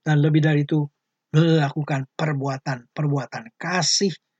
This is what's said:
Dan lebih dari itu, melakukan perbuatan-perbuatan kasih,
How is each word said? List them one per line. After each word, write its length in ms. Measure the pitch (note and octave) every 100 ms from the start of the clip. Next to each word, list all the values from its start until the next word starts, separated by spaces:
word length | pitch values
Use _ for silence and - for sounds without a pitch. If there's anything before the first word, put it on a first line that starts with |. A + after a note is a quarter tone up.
Dan 240 | - D3+
lebih 160 | D3+ D#3
dari 240 | D#3 D3
itu, 240 | C#3+ D#3 D3 _ _ _ _ D3+
melakukan 720 | E3 D#3+ C#3 D#3+ C#3+ C#3+ C3+ -
perbuatan-perbuatan 1400 | D#3 C#3+ C3+ C3+ - B2+ A#2+ - D3 C#3+ A#2+ F#3 A3+ _
kasih, 560 | E3+ F3+ E3 - G3 D#3 _ _